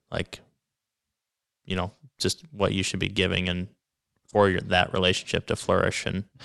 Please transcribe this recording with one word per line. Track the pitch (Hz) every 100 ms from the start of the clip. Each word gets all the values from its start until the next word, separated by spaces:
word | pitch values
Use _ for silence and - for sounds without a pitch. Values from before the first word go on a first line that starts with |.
| -
like, | - 98 - _ _ _ _ _ _ _ _ _ _ _ _ -
you | 92
know, | 90 _ - -
just | 98 - -
what | 104 98
you | 98
should | - 92
be | 95
giving | 98 92 92 90
and | 87 92 _ _ _ _ _ _
for | 104 101
your, | 90
that | - 90 -
relationship | 92 92 92 - 85 -
to | 85
flourish. | - 92 92 - -
And, | 92 - -